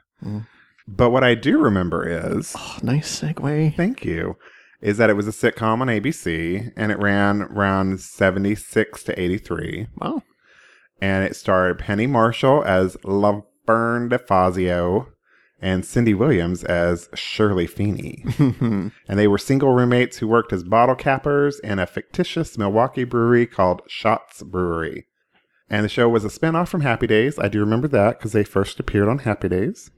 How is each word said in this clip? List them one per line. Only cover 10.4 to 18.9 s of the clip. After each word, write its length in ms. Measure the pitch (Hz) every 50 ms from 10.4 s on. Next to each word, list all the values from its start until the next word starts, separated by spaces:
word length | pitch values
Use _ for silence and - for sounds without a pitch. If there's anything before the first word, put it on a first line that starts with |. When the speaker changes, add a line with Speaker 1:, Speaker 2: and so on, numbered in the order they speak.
| _ _ _ _ - _ _ _ _ _ _ _
Speaker 2:
And 220 | 98 98 95 95 95
it 120 | 92 -
starred 420 | - - - 95 92 92 90 87 -
Penny 280 | - - 104 101 113 135
Marshall 560 | 143 117 113 113 113 - - 135 135 151 -
as 320 | - 95 92 92 92 - - -
Laverne 1040 | 95 98 101 104 104 101 104 104 _ _ _ _ - 113 113 117 117 117 120 120 120
DeFazio 1000 | 123 123 - - 98 92 90 92 87 95 92 90 87 87 87 87 92 110 131 - - _ _ _ _ _ _ _ _ _ -
and 220 | 95 92 92 92
Cindy 300 | - - 127 117 117 104
Williams 500 | 95 117 160 131 92 85 85 90 85 -
as 440 | - 87 87 85 87 87 85 - - -
Shirley 520 | - - - - - 107 104 101 90 85
Feeney. 580 | 82 - - 101 104 98 - - - - - - - 120 -
Speaker 1:
<laughs> 0 | 147 131 110 - 127 117 110 98 87 104